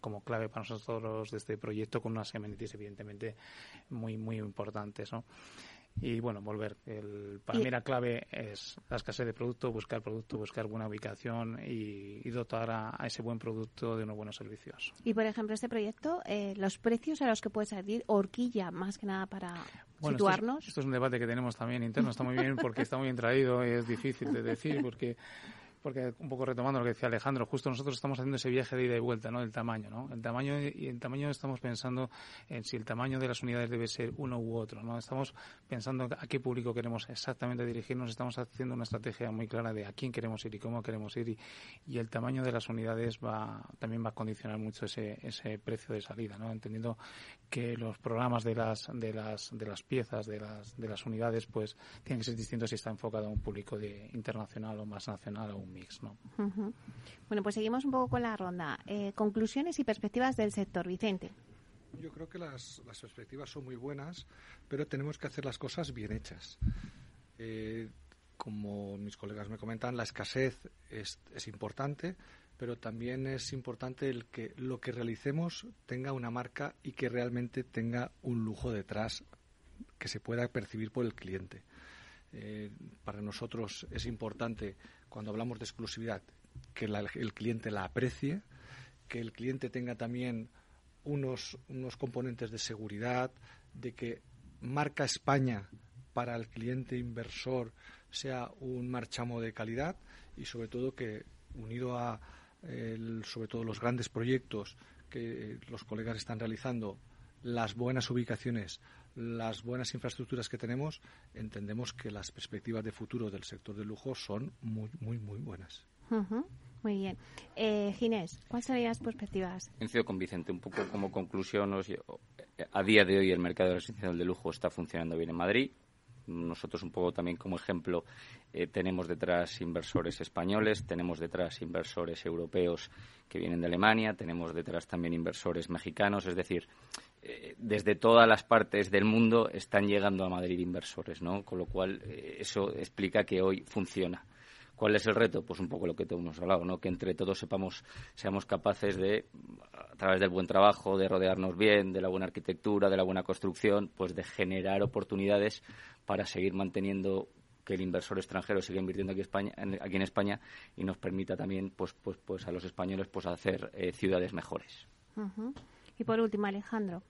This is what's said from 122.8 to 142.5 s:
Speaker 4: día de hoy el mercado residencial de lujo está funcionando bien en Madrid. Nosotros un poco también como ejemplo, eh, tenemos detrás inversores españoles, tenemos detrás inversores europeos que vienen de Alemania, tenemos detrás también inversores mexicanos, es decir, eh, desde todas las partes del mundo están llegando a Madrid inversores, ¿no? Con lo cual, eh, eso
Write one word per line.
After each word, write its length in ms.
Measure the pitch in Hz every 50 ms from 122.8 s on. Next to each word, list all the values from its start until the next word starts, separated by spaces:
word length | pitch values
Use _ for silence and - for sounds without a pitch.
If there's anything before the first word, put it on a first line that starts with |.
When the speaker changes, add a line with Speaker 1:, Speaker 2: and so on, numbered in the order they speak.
| 95
Speaker 4:
día 200 | 98 110 104 98
de 140 | 90 98
hoy 140 | 98 95 92
el 80 | 90 87
mercado 340 | 87 87 - - 92 90 90
residencial 440 | 90 - - 110 - 101 92 85
de 80 | 85 87
lujo 260 | 90 87 - - -
está 180 | 78 - - 87
funcionando 480 | - - 85 76 - 85 82 82 82
bien 120 | 82 85 82
en 60 | 82
Madrid. 360 | 85 87 92 104 120 139 135 - _ _ _ _ _ _ - - - -
Nosotros 560 | - 85 85 85 85 82 - - 87 - 82 95
un 80 | 85
poco 220 | - 92 90 87 85
también 240 | - 87 87 85
como 180 | 85 - 98 90
ejemplo, 480 | 85 - - 98 85 - 95 87 85 - - - - - - - - - _
eh, 160 | - 80 87
tenemos 400 | 87 - 101 92 95 92 92 90
detrás 540 | 82 87 80 - 87 87 87 85 82 - -
inversores 580 | 90 85 82 85 80 - - 92 82 85 - -
españoles, 640 | 82 - _ 87 85 92 101 107 107 107 107 - -
tenemos 340 | - 90 85 87 90 85 78
detrás 420 | 82 82 - 90 87 82 - -
inversores 640 | 85 82 85 85 82 - - 87 85 85 82 - -
europeos 640 | 85 85 82 85 80 - 92 90 87 85 82 - - - - - - - - - _
que 100 | - 87
vienen 220 | 85 85 85 87
de 60 | 85
Alemania, 460 | 85 87 87 101 107 110 113 110 110 101
tenemos 400 | - - 82 82 87 82 82 82
detrás 320 | 82 80 - 85 85 -
también 260 | - - 87 85 85 85
inversores 560 | 82 85 85 85 - - 87 82 85 82 -
mexicanos, 560 | 90 85 - 92 78 - 104 101 101 101 87
es 100 | 92 87
decir, 320 | 92 90 - 92 85 - - - - - - - - - - _ _
eh, 340 | - - - - - - -
desde 380 | - 117 - 107 107 - 104 104
todas 320 | - - 113 117 117 117
las 160 | 113 110 107 -
partes 480 | _ 117 113 101 - - 104 101 92
del 140 | 98 98 101
mundo 440 | 110 110 113 113 113 113 117 110 -
están 380 | - 95 - - - 101 101
llegando 380 | 101 101 101 98 101 95 92 95
a 40 | 92
Madrid 300 | 90 90 90 90 90 87
inversores, 600 | 90 90 87 90 - - - - 82 - 82 78
¿no? 220 | 82 85 92 101 98
Con 160 | - 95 90
lo 60 | 90
cual, 360 | - - 92 92 95 98 - -
eh, 320 | - 76 71 67 - - -
eso 360 | - -